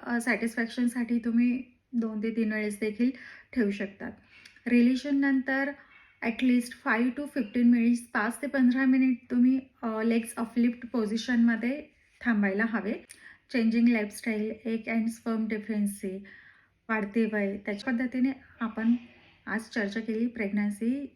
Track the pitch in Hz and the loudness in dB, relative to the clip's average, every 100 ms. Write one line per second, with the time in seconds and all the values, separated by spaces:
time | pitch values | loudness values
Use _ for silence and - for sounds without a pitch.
0 | - 240 240 214 233 240 226 - 240 247 | -4 -4 -2 -2 -2 -4 -4 -2 -2 -2
1 | 233 240 233 233 247 254 - _ _ 240 | -2 -2 0 2 2 0 -6 _ _ -4
2 | 226 214 226 220 214 214 208 208 220 214 | -4 -4 -4 -2 -2 -2 -4 -4 -4 0
3 | 247 - - - - 254 202 202 196 - | -2 -2 -10 -20 -8 -2 0 -2 -8 -10
4 | - - _ - - _ 240 240 240 262 | -14 -14 _ -20 -20 _ 2 4 4 2
5 | 285 277 277 269 262 269 277 285 - - | 0 0 2 2 0 -2 -2 -6 -16 -20
6 | _ _ 233 226 254 247 240 - 277 226 | _ _ -6 0 4 4 2 -4 0 2
7 | 247 247 294 277 214 247 240 240 233 240 | 0 -2 -4 -4 -2 4 6 6 4 2
8 | - 233 214 233 285 277 247 254 269 262 | 0 -2 -2 -4 -2 4 4 4 4 4
9 | 262 240 - 247 254 262 - _ 233 220 | 4 2 0 4 4 4 -2 _ -6 -2
10 | 226 233 226 - 226 240 240 233 - 247 | 0 0 -2 -6 -4 2 2 0 -6 -4
11 | 208 226 - 240 233 226 240 294 - _ | -2 -2 0 4 4 2 -2 -6 -10 _
12 | _ _ 240 214 202 196 226 214 190 349 | _ _ -2 0 0 0 -2 -2 -4 -6
13 | - - - - _ 254 226 233 233 233 | -10 -20 -20 -20 _ 0 2 4 4 4
14 | 208 - 233 214 220 220 226 226 226 226 | 0 -6 -6 -4 -4 -6 -6 -6 -2 -2
15 | 226 226 233 220 220 214 208 214 202 202 | -2 -4 -4 -4 -2 -4 -4 -2 -2 -4
16 | 196 190 - - - _ _ _ - 220 | -8 -10 -12 -20 -20 _ _ _ -6 -4
17 | 202 233 214 208 202 202 - 202 - 233 | -2 0 0 0 -2 -4 -6 -8 -4 -2
18 | 254 254 262 269 - - 226 214 226 240 | -2 0 -2 -2 -10 -8 -8 -2 0 0
19 | - - _ _ - 214 - 240 202 226 | -2 -20 _ _ -8 -8 -6 -4 -4 -4
20 | 226 220 240 233 196 208 208 202 226 269 | -4 -2 -2 -4 -4 -2 -2 -2 -2 -2
21 | 277 | -6